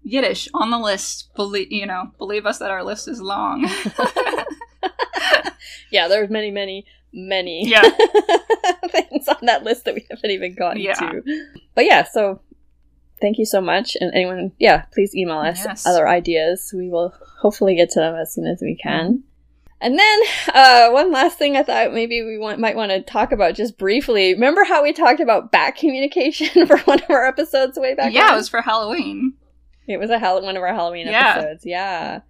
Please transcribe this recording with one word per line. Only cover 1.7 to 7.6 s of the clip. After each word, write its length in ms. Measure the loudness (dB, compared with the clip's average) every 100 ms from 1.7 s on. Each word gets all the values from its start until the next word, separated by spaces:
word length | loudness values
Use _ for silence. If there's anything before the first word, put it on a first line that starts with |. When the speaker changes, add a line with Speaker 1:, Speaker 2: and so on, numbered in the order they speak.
Speaker 1:
you 160 | -8 -6
know, 240 | -8 -10 _
believe 280 | -8 -4 -4
us 120 | -6
that 120 | -6
our 100 | -6
list 240 | -8 -10 -10
is 140 | -12
long. 460 | -8 -6 -4 -4 -4
<laughs> 80 | -4 -8 -4 -4 -2 -4 -6 -8 -14 -20 _
Speaker 2:
<laughs> 60 | -10 -8 -8 -6 0 0 0 -14 -20 -20 -2
Yeah, 160 | 0 2
there's 200 | 0 0
many, 220 | -4 -6
many, 340 | -6 -8 -10 -16 _ _
many 520 | -18 -6 -4 -4 -6